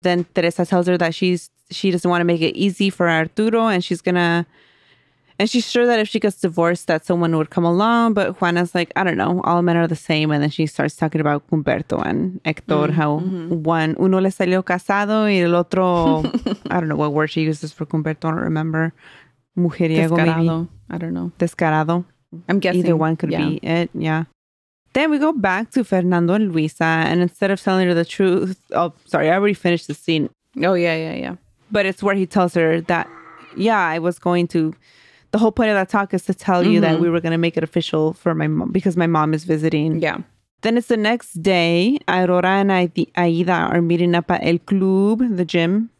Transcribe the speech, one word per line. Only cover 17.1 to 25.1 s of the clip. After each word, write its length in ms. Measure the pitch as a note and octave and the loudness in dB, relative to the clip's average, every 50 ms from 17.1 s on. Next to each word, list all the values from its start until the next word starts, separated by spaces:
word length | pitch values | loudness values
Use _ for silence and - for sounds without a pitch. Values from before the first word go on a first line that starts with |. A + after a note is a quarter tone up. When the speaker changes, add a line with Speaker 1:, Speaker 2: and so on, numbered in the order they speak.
| C#3+ | 0
Speaker 1:
word 160 | D3+ D3+ D3+ | -2 -2 -2
she 140 | - E3+ D#3 | -2 -2 -2
uses 280 | D#3 D#3 D3+ - D3+ | -2 -2 -4 -8 -14
for 140 | - - D#3+ | -10 -10 -10
Humberto, 400 | D3 - D#3 D3+ D#3+ D#3 - - E3 | -4 -4 -4 -2 -4 -6 -6 -4 -4
I 40 | |
don't 100 | D#3+ E3 - E3 | -4 -2 -2 -2
remember. 440 | D#3+ D#3 D#3 D#3+ D#3 D#3+ D#3+ E3 - _ - - - - - _ _ _ _ _ _ | -2 -2 -4 -2 -2 -2 -2 -2 -4 _ -20 -20 -20 -20 -20 _ _ _ _ _ _
Mujeriego, 640 | F#3 F3 E3+ - - F3+ D#3+ D#3+ D#3+ E3 D#3+ E3 E3+ | -2 -2 -2 0 0 0 2 2 2 2 2 2 2
maybe. 80 | D#3+ E3 D#3+ E3 E3 E3 | 2 2 2 2 2 0
Speaker 2:
Descarado. 180 | D#3+ E3 E3+ E3+ - - - - | 0 0 -4 -8 -10 -20 -14 -10
I 80 | - E3+ | -10 -8
don't 160 | E3 E3 E3+ | -6 -6 -6
know. 180 | F3 F3 F3 - _ | -6 -6 -8 -4 _
Speaker 1:
Descarado. 680 | F3 E3+ - - F3+ D#3+ D#3 D#3 D#3 D3+ E3+ F3 F3+ _ _ _ _ _ - E3 F3 - | -4 -4 -2 -2 0 0 2 0 0 0 -2 -2 -4 _ _ _ _ _ -20 -20 -8 -2
Speaker 2:
I'm 100 | F#3+ G3+ | -2 0
guessing. 200 | - F#3 F3 F3+ | 0 0 0 0
Speaker 1:
Either 140 | F3 F3+ E3+ D#3+ | 2 2 2 2
one 180 | D#3+ D#3 E3 | 2 0 0
could 160 | D#3+ - D#3 | -2 -2 -4
Speaker 2:
Yeah. 140 | E3 E3 D3+ | -2 -2 -2
Speaker 1:
be 140 | D3+ D#3 D3+ | -2 -2 -4
it, 280 | - - E3 E3+ E3+ E3+ _ | -4 -2 -2 -2 -2 -4 _
yeah. 300 | D#3+ D#3+ D#3+ D#3 D#3+ E3 - _ _ _ _ _ _ _ _ _ _ _ _ _ | -6 -4 -2 -2 -2 -4 -6 _ _ _ _ _ _ _ _ _ _ _ _ _
Then 180 | B3+ D4 D#4+ | 0 0 0